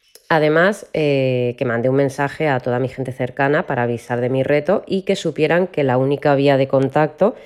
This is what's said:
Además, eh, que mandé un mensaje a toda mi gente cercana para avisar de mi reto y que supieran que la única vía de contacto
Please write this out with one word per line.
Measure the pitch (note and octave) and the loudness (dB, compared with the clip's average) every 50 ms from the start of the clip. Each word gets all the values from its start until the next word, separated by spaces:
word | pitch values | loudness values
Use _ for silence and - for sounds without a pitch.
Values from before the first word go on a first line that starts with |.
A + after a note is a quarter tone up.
| _ _ _ - _ _ | _ _ _ -20 _ _
Además, | E3+ D#3 D3+ D3+ D3+ D#3+ F3 G3 G#3+ - - - - | 2 2 4 4 4 4 2 2 0 -2 -8 -8 -4
eh, | D#3+ D#3 D3 C#3 C3+ C3 C3 B2+ B2 B2 A#2+ A#2+ - | -2 0 0 2 2 0 0 0 0 -2 -2 -2 -2
que | C3+ | -2
mandé | B2 A#2 A#2 A#2 C3 | -2 -2 0 0 2
un | C3 | 2
mensaje | C#3 C#3+ C3+ C3+ - C#3+ C#3 - - D#3+ D3+ | 2 2 0 0 -2 -4 -4 -2 -2 -2 0
a | C3+ B2+ | 0 0
toda | - B2+ A#2+ B2 | -2 -2 -2 -2
mi | C3 B2 | -2 -4
gente | - - C3 C3 | -4 -6 -8 -8
cercana | B2+ - B2+ B2 - - C#3 C#3 D3 D#3 - | -6 -6 -6 -6 -4 -2 0 0 0 0 -2
para | - C#3+ B2 A#2+ | -2 -2 -2 -2
avisar | A#2+ A#2+ A2+ - - B2 A#2+ | -2 -4 -6 -6 -6 -4 -2
de | B2 A#2+ | -2 -2
mi | C3 C3 C3 | 0 -2 0
reto | C3+ D3 D3 D3 - G3 - - | 0 0 0 2 0 -2 -2 -2
y | - F#3+ F#3+ | -4 -6 -4
que | F#3 - F#3+ | -2 -2 -4
supieran | - - E3+ C#3+ - D#3 D#3 E3 F3 F#3 F3+ | -2 -4 -6 -2 -2 0 0 2 0 0 -2
que | - D3+ C#3+ | -2 -2 0
la | C3 B2 B2+ | 0 2 0
única | C3+ C#3 C#3+ C#3 - D3 C#3+ | 0 0 -2 0 2 2 2
vía | C3+ C#3 C#3+ C#3 | 4 4 4 4
de | C3 C3+ C3+ | 2 2 2
contacto | - C3+ C3+ C3+ C3 D3 D#3 D3 - - F#3 A3 B3+ - - | 2 0 0 2 2 0 0 0 0 0 0 0 0 -4 -12